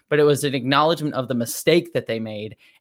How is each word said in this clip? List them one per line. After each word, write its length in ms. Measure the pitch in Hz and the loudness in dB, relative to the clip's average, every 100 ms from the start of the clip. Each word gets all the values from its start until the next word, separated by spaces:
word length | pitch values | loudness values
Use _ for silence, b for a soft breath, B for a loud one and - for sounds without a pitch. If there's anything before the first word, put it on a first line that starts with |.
| b | b
but 80 | 151 | 4
it 60 | |
was 200 | 147 143 | 4 4
an 100 | 143 | 0
acknowledgement 600 | 135 123 139 156 160 151 | -4 0 2 4 2 -2
of 120 | 131 123 | -4 -4
the 60 | |
mistake 600 | 123 117 - - 170 170 | -4 -4 -4 2 2 2
that 120 | 127 113 | -4 -4
they 140 | 113 | -6
made, 340 | 110 107 107 - b b | -6 -10 -12 -14 b b